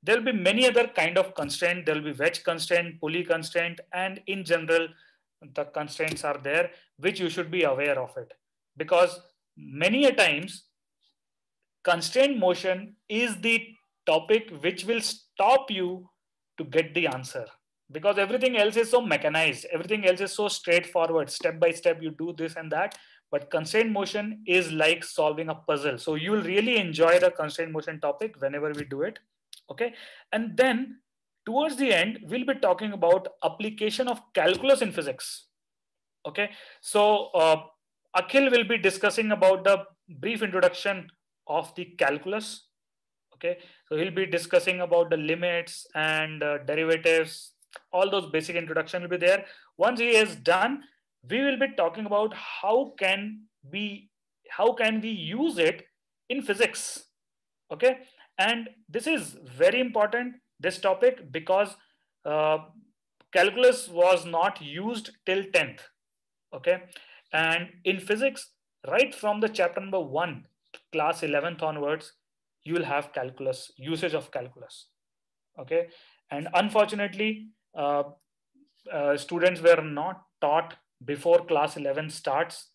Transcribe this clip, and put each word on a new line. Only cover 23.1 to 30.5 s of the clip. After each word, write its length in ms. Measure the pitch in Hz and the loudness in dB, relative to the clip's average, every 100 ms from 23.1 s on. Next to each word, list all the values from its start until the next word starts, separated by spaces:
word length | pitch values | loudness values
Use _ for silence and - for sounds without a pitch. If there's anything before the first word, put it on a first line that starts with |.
| _ _ | _ _
But 200 | 143 143 | -6 -2
constraint 400 | 165 160 220 226 | -4 0 0 2
motion 520 | 202 190 208 208 214 - | 0 -2 -4 -6 -10 0
is 260 | 180 170 | 2 2
like 320 | 156 156 170 | 2 2 2
solving 440 | - - 151 151 160 | -2 0 0 0 -6
a 60 | |
puzzle. 440 | 160 - 147 143 123 | -8 -4 -2 -2 -4
So 160 | - | -4
you 160 | 156 165 | -4 0
will 120 | 214 | -2
really 340 | 175 190 226 233 | 0 0 2 0
enjoy 400 | 180 156 165 175 | 0 2 6 6
the 120 | 180 | 4
constraint 420 | 175 151 147 165 | 2 -6 -4 -6
motion 280 | 156 151 156 | -6 -8 -6
topic 360 | 151 143 220 147 | -4 -4 -6 -4
whenever 340 | 139 143 151 | -4 -2 -4
we 120 | 147 | -6
do 180 | 139 135 | -8 -4
it. 160 | 147 147 _ _ _ - _ | -4 -6 _ _ _ -20 _
Okay, 240 | 160 240 226 - - _ | -6 -6 -6 -20 -20 _
and 220 | 220 226 | -4 -4